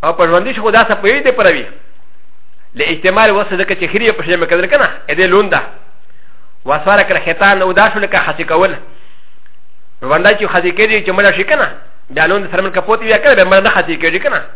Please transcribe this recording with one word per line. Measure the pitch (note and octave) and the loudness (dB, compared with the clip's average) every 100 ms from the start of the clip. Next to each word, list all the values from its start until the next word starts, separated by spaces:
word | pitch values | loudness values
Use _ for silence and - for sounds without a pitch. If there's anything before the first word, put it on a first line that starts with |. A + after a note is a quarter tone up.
او | - | -2
په | E3+ E3+ | 2 2
ژوندي | F3 G#3 | 2 0
شي | B3 | -2
خو | G#3+ | 2
دا | A3 | 2
څه | A3 | 2
په | G3+ G3+ | 2 2
یوې | C4+ C#4+ | 2 2
دې | |
پوره | - F#3+ | 4 2
وي. | D#3 A2 - - - - - - - - - - A#2+ | 2 -4 -8 -8 -8 -8 -8 -8 -8 -8 -8 -8 -4
له | D3+ | -2
احتمال | D#3+ F#3 G3 A3 | 0 0 4 4
وسه | G3+ G3+ F#3 | 4 0 -2
ځکه | G3 G3 | -2 -2
چې | E3+ | -2
خري | G3 A3+ | 0 0
په | G#3 | -2
شی | D#3+ F3 | -2 -2
مې | E3 | 0
کېدل | F3 F#3 | 0 2
که | C#4+ | 2
نه، | A3 - - | 2 -2 -6
ا | |
دې | D3+ F#3 | 0 4
لوند | F#3+ G3+ | 4 4
ده. | D#3+ - - - - - - - - - - B2 | 0 -2 -8 -10 -10 -8 -8 -8 -8 -8 -8 -2
وسواره | D3 E3 G3+ | -2 2 2
کړه | F#3+ F3+ E3+ | 4 0 -2
ختان | E3 G3 G3 | 0 2 4
او | F#3 | 2
دا | F3+ G#3 | 4 2
شو | G#3 | 2
لکه | G3+ D#3 | -2 -2
خسي | D#3+ D3+ | -2 -4
کول. | D#3+ D#3+ F#3+ D#3 - - - - - - - - - - - - | 0 2 2 0 -8 -10 -10 -10 -10 -10 -10 -10 -10 -8 -8 -8
ژوندی | B2+ D3+ F#3+ G#3 | 0 2 4 2
چې | G#3 | 0
خسي | F3+ F3 | 0 0
کېږي | F3 A3 A3 F3+ | 0 2 2 0
چې | |
مړه | F#3 G3+ E3 | 2 2 2
شي | |
که | G3 D4+ | 0 0
نه، | A3+ - - - - | 0 -4 -10 -8 -8
بیا | C3+ D#3+ | -2 0
لوند | G3+ F#3+ | 0 -2
سره | F3 | -2
من | F#3+ | -2
که | F#3 | -2
پوتې | F3+ A3 | 0 0
وي | A3 A3 | 2 2
که | D4 | 4
نه، | B3 | 4
بیا | F#3 | 4
مړه | F#3+ | 4
نه | G3+ | 4
خسي | F#3+ E3+ D#3+ | 0 -2 -2
کېږي | E3 E3 | -2 0
که | C#4+ | -2
نه. | G3+ - | -4 -6